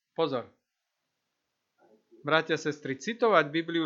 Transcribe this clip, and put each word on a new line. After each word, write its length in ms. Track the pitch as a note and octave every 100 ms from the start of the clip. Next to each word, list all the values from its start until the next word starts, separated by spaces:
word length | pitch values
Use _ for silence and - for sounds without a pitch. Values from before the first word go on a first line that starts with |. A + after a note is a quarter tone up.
| _ -
pozor, 320 | D#3 B2+ G#2 _ _ _ _ _ _ _ _ _ _ _ _ _ _ _ _ -
bratia, 320 | D3 D#3 D#3+ D#3
sestry, 400 | D3+ C#3+ C3+ C3
citovať 540 | G#3+ A#3 A#3 F3 D3
Bibliu 340 | D#3+ D#3+ E3